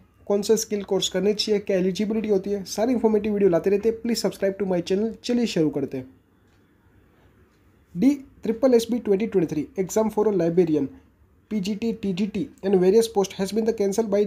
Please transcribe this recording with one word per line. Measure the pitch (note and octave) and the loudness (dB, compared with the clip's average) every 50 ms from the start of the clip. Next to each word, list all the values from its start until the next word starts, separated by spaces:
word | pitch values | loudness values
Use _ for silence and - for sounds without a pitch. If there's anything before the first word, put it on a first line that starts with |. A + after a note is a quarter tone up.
| _ _ _ _ - | _ _ _ _ -4
कौन | - G3+ G3+ G3+ | -2 -2 0 2
सा | G#3+ A3 | 2 2
स्किल | G#3 - - G#3 G#3 G3 | 0 0 -2 -6 -6 -4
कोर्स | - G3 F#3 F#3 - | -2 -2 -2 -2 -2
करने | - F#3 F#3 G#3 G#3+ | -2 0 0 0 0
चाहिए, | G3+ - A3 G#3+ G3+ | 0 0 0 -2 -2
क्या | G3+ - G3 F#3 | 0 0 0 0
एलिजिबिलिटी | F3+ F#3+ F3+ F3+ G#3+ G3 A3+ A3 G#3+ G#3+ | 0 0 0 -2 -2 -2 -2 -2 0 0
होती | G3+ F#3+ F#3+ G3+ | 0 0 0 -2
है, | G3+ G3+ F#3 - - | -4 -6 -6 -6 -4
सारी | G3+ G#3+ B3+ C4 | -2 0 0 0
इन्फॉर्मेटिव | G#3+ A3 A3 A3 G#3 G3 A3 G#3 | 2 2 2 2 2 0 0 0
वीडियो | G3+ G3+ F#3+ | 4 4 4
लाते | E3+ E3 E3 G3 | 4 4 2 2
रहते | G3+ G3+ G#3 A3+ | 0 2 0 0
हैं। | A3+ A3+ - | -2 -2 -2
Please | A#3 A3+ G#3+ - | -4 -2 -2 -2
subscribe | F#3+ F#3 - G3+ G3 G3 - G#3 | -4 -2 -2 -2 -2 -2 -2 -2
to | F#3 F#3 | -2 -2
my | F3 E3+ - | -2 -2 0
channel। | F#3+ G3 G#3+ A3+ A3 - - | 0 0 0 -2 -4 -6 -4
चलिए | - A#3+ A#3+ A#3+ - - | -2 0 0 0 0 2
शुरू | F3+ D#3 D3 | 2 0 2
करते | C3 D3 C3+ - - C3 | 0 -2 -4 -6 -6 -8
हैं। | B2+ - - _ _ _ _ _ _ _ _ _ _ _ _ _ _ _ _ _ _ _ _ _ _ _ _ _ _ _ _ _ _ _ _ _ _ _ - | -10 -12 -16 _ _ _ _ _ _ _ _ _ _ _ _ _ _ _ _ _ _ _ _ _ _ _ _ _ _ _ _ _ _ _ _ _ _ _ -4
डी | F3 A3 C4+ D4 C#4 - - - _ - | 0 2 2 2 0 -4 -16 -18 _ -4
ट्रिपल | G3+ A3 A3 - C4 B3 | -4 -2 2 2 4 4
एस | A3+ A3+ - | 4 2 2
बी | A#3 A#3+ | -4 -4
ट्वेंटी | - G#3+ G3 F#3+ A3+ | 0 0 0 0 0
ट्वेंटी | A3 G3+ F#3+ E3 D3 D#3 | 0 0 0 0 0 -2
थ्री | D3+ C#3 - - - F#3+ | -4 -6 -6 -4 -6 -4
exam | D#3+ - G#3+ A3 G#3+ G#3+ | -2 0 0 0 0 0
for | G#3+ G#3+ A3 G3+ | 0 0 0 2
a | F3+ | 0
librarian, | E3 E3+ E3 F3+ F3+ D#3+ D3+ D3 C3+ C3+ - - - _ _ _ _ _ _ _ _ - | 0 0 2 2 2 2 2 0 0 -2 -6 -12 -20 _ _ _ _ _ _ _ _ -6
पीजीटी, | G#3+ G#3+ F3+ G3 A3 G3 A#3 A3+ A3 A3+ - | -6 -4 -4 -4 -4 -4 -4 -4 -4 -4 -4
टीजीटी | G3 F#3+ E3+ G#3+ G3+ - G3+ C#3+ - - _ - | -4 -2 -2 -2 -4 -2 -4 -6 -6 -8 _ -2
and | G3 G3+ F#3 | 2 2 4
various | F3+ F#3 G3+ A3+ A3+ A3+ - | 4 6 6 4 4 2 0
post | G3+ F#3+ F#3+ - - | -2 -2 -2 -2 -6
has | G3 F#3 G3 | -6 -4 -2
been | A3+ A3 A3+ | -2 0 0
the | A3+ A3+ | 0 0
cancelled | G3+ G3 G3 A3+ A3+ G#3+ | -2 -2 0 -2 -2 0
by | F#3+ G#3 G#3 | 2 0 0